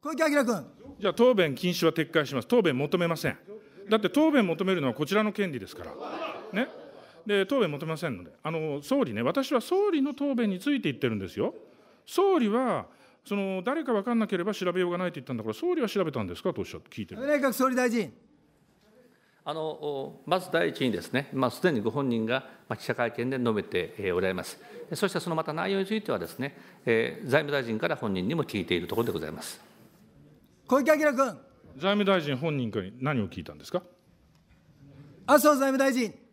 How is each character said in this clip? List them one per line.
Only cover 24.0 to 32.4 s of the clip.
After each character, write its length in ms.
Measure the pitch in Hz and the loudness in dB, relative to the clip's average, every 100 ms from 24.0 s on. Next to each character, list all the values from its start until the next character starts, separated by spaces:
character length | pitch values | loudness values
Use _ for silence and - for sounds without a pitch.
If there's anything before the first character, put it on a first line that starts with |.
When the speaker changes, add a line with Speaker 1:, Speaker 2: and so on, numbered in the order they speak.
| 98 | -2
Speaker 3:
ー、 20 | |
お 60 | 87 | 0
ら 80 | 95 | 0
れ 60 | |
ま 100 | 92 | -2
す。 160 | 82 - - - - | -6 -12 -16 -16 -10
そ 140 | 160 196 | -2 -2
し 40 | |
て 60 | 175 | -2
そ 100 | 175 | -4
の 40 | |
ま 80 | 160 | -4
た 100 | 156 | -4
内 200 | 156 185 | -4 -2
容 80 | 196 | -2
に 60 | 190 | -2
つ 60 | |
い 80 | 220 | -4
て 120 | 214 | -2
は 80 | 104 | -4
で 80 | 85 | -4
す 100 | - | -6
ね、 180 | 135 - - - | -8 -8 -20 -8
え 380 | - 113 123 - | 0 2 2 -4
ー、 40 | 151 | 2
財 140 | 139 | 2
務 80 | 143 | 2
大 140 | 143 | -2
臣 120 | 117 110 | -2 -2
か 120 | - | -2
ら 80 | 151 | -2
本 180 | 113 | -2
人 140 | 95 92 | -2 0
に 80 | 165 | -2
も 80 | |
聞 160 | - 104 | -2 -4
い 40 | |
て 120 | 80 87 | 0 -2
い 40 | |
る 60 | 85 | 0
と 80 | |
こ 80 | 98 | -2
ろ 40 | 117 | -2
で 60 | |
ご 60 | - | -2
ざ 80 | 76 | -6
い 60 | |
ま 100 | 78 | -10
す。 180 | - - - - - _ - - - - _ _ - | -12 -16 -20 -20 -20 _ -20 -20 -20 -20 _ _ 0
Speaker 1:
小 120 | 262 | 2
池 100 | 294 | 4
晃 240 | 302 302 | 4 4
君。 120 | 247 269 180 - _ - 135 | 2 0 -2 -16 _ -20 -4
Speaker 2:
財 200 | 175 208 | 0 2
務 80 | |
大 160 | 196 190 | 4 2
臣 160 | 147 | 2
本 200 | 131 | -2